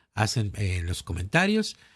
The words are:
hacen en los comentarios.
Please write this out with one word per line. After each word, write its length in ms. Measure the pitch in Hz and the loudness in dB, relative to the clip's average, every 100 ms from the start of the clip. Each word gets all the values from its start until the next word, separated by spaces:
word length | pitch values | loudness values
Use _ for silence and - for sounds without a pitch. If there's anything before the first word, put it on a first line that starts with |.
| _ | _
hacen 380 | - 107 117 101 | -2 0 0 -2
en 320 | 87 98 90 85 | -2 -2 -2 -2
los 160 | 92 | -6
comentarios. 720 | - 85 90 165 190 214 208 - - | -4 -6 0 2 4 2 0 -6 -20